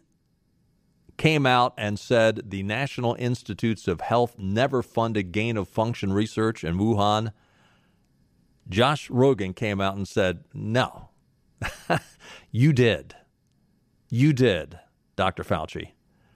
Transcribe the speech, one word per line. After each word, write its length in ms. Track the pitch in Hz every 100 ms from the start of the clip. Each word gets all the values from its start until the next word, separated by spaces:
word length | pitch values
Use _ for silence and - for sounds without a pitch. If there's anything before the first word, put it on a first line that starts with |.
| _ _ _ _ _ _ _ _ _ _ _ -
came 300 | 156 156 135
out 260 | 127 123 -
and 180 | 104 104
said 540 | - 120 113 107 101
the 100 | 98
National 540 | 98 110 139 - 117 120
Institutes 720 | 120 123 - 98 113 107 -
of 140 | 85
Health 360 | - 117 120 -
never 460 | 95 104 131 131
funded 480 | 117 - 113 107 92
gain 260 | 95 113 110
of 100 | 92
function 460 | - 110 - 98
research 500 | 98 110 - 110 113
in 140 | 78 87
Wuhan, 540 | 107 107 101 107 110 - _ _ _ _ _ _ _ _ _ _ _ _ -
Josh 400 | 95 123 147 -
Rogin 460 | 123 135 117 95 92
came 260 | 110 101
out 140 | 98 98
and 120 | 95
said, 360 | - 95 85 -
"No, 560 | 104 104 117 - - - _ _ _ _ -
<laughs> 920 | - - - 165 - _ - - _
you 200 | 107 143
did. 440 | 131 120 82 - - _ _ _ _ _ _ _ _ -
You 200 | 117 143
did, 460 | 135 127 87 76 - _ _ _ -
Doctor 280 | 92 -
Fauci. 500 | - 87 78 - - _ _ _ _